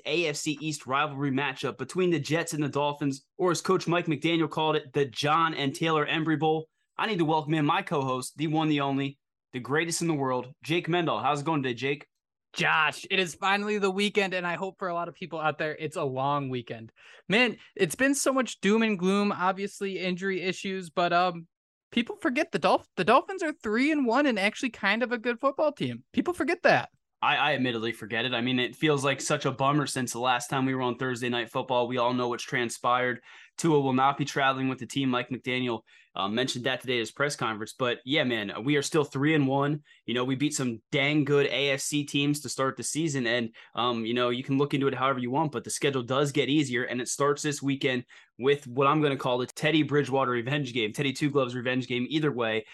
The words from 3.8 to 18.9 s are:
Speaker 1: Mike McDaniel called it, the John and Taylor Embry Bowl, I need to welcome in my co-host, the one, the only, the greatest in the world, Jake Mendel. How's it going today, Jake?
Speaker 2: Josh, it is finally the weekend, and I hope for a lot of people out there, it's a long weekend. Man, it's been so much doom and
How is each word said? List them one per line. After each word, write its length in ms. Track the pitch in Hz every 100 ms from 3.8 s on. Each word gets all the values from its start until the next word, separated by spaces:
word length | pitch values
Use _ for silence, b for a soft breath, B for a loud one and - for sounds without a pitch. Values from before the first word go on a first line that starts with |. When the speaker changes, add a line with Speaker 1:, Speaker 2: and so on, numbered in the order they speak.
| -
Speaker 1:
Mike 200 | 170 170
McDaniel 420 | 139 160 165 151
called 260 | - 156 151
it, 160 | 143
the 120 | 147 139
John 480 | - 143 156 165
and 200 | 160 139
Taylor 320 | 135 165 160 147
Embry 320 | 151 156 151
Bowl, 300 | 156 156 156 _ _ -
I 100 | 208
need 120 | 202
to 60 | 156
welcome 280 | 160 147
in 120 | 160 147
my 160 | 175
co-host, 560 | 196 160 135 127 127 -
the 100 | 160
one, 200 | 156 156
the 140 | 147
only, 360 | 139 139 139 139 _ _ _
the 60 | 131
greatest 420 | 117 147 170 165
in 60 | 170
the 60 |
world, 340 | 151 135 127 123 139
Jake 280 | - 170 156
Mendel. 300 | 175 160 110
How's 220 | 123 143
it 40 | 143
going 180 | 160
today, 120 | 131 117
Jake? 320 | 131 147 - _ _ _ _
Speaker 2:
Josh, 520 | - 156 160 151 139 175
it 80 | 190
is 160 | 185 143
finally 420 | 190 202 208 208
the 140 | 196
weekend, 420 | 190 208 202 190
and 140 | 180 175
I 80 | 165
hope 240 | 190 -
for 80 | 190
a 60 |
lot 140 | 170 170
of 40 |
people 260 | 151 175 165
out 180 | 156 151
there, 180 | 156 151
it's 200 | 156 180
a 60 |
long 460 | 147 131 139 143 135
weekend. 420 | 127 117 117 113 _ B B B
Man, 280 | 196 247 185 B -
it's 200 | 185 -
been 200 | 262 277
so 180 | -
much 280 | 269 240 -
doom 200 | 190 220
and 160 | 226